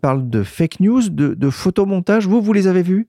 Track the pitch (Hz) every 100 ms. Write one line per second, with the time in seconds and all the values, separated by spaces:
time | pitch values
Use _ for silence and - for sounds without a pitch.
0 | 139 135 127 113 95 - 165 - 190 254
1 | 220 151 143 - 139 - 185 185 196 190
2 | 180 214 196 233 208 202 190 180 175 190